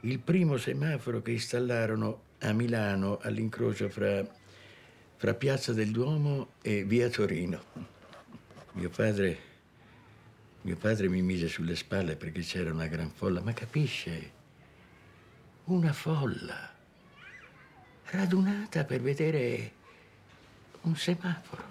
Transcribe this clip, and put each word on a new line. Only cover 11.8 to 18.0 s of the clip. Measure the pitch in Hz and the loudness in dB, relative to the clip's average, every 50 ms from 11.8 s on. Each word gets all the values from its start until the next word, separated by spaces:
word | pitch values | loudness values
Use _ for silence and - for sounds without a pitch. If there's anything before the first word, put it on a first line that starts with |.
| - - - 98 95 82 78 | -6 -4 -2 -2 0 0 -2
perché | 73 - 80 80 92 | -4 -6 -8 -6 -6
c'era | 85 - - 92 90 85 80 | -6 -4 -4 -2 -2 -2 -2
una | 80 80 | -2 -2
gran | 80 78 82 80 78 | -2 -2 -2 -4 -4
folla, | - - - 95 92 87 90 | -6 -2 0 0 0 0 0
ma | 104 117 | -2 -4
capisce? | - - 117 - 151 151 123 - - - - 82 82 - - - - - - - - - - - - - - - - - - - - - - - - - - - - - | -4 -6 -4 0 0 0 0 0 -4 -6 -6 -6 -8 -8 -12 -18 -20 -20 -20 -20 -20 -20 -20 -20 -20 -20 -20 -20 -20 -20 -20 -20 -20 -20 -20 -20 -20 -20 -20 -20 -18 -4
Una | - 180 180 165 160 143 | 0 2 4 4 4 2
folla | - - 156 160 151 139 120 90 - - - - - - - - - - - - - - - - - - - - - - - - - - - - - - - - - | 0 0 -2 0 2 2 0 -2 -2 -6 -10 -10 -10 -12 -14 -16 -20 -20 -20 -20 -20 -20 -20 -20 -20 -20 -20 -20 -20 -20 -20 -20 -20 -20 -20 -20 -20 -20 -20 -20 -20